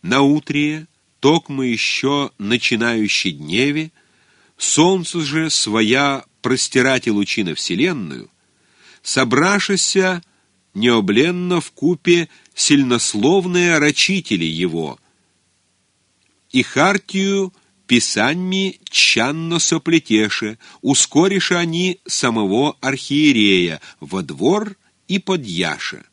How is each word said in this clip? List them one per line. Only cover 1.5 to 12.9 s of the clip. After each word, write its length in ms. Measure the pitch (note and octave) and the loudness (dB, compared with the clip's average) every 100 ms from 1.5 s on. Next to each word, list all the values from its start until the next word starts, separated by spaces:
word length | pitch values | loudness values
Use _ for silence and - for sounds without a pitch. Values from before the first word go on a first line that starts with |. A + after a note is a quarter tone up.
| C#3 B2+ | -4 -2
ещё 680 | A2+ - - C3 C#3+ C#3 _ | -2 -2 -2 0 -2 -4 _
начинающий 920 | G2+ A#2+ - A2+ A#2 A2+ G#2+ - G2+ | -2 -2 0 0 0 0 0 -2 -2
дневе, 600 | D2 D2+ F#2+ C#3 D3 D#3+ _ _ _ _ _ _ _ | -6 -4 -2 0 -2 -6 _ _ _ _ _ _ _
Солнце 640 | - - E3+ F#3+ E3 E3+ | -4 2 4 2 -2 -6
же 280 | D3+ D#3 D#3+ | -4 -4 -2
своя 760 | - - G#2+ A2 B2+ C#3+ C3+ - _ | -2 -2 0 2 2 2 -2 -10 _
простирати 640 | B2 C3 - B2+ B2+ B2+ A#2+ | -4 -2 0 2 2 0 0
лучи 360 | G#2 G2+ - F#2+ | -2 -2 -2 -4
на 100 | D2+ | -4
вселенную, 720 | - F2 E3 D#3 F2 B1+ - _ _ _ _ _ - - | -4 -2 -2 -2 -8 -12 -16 _ _ _ _ _ -20 -16
собрашися 1200 | - - B2+ B2+ F3 G3+ - G3 - F#3+ F#3 F3+ _ _ _ _ _ | -4 0 2 2 2 2 0 -2 0 0 0 -2 _ _ _ _ _
необленно 880 | G2 A#2 A#2 G2 G#2 D#3+ F3+ F3+ F3 | -2 2 4 4 2 2 0 -2 -2
в 100 | - | -4
купе 560 | - D3 F3+ - F3 D#3+ _ _ | -2 -2 0 2 2 0 _ _
сильнословные 1200 | - - C#3+ C3 | -6 2 4 4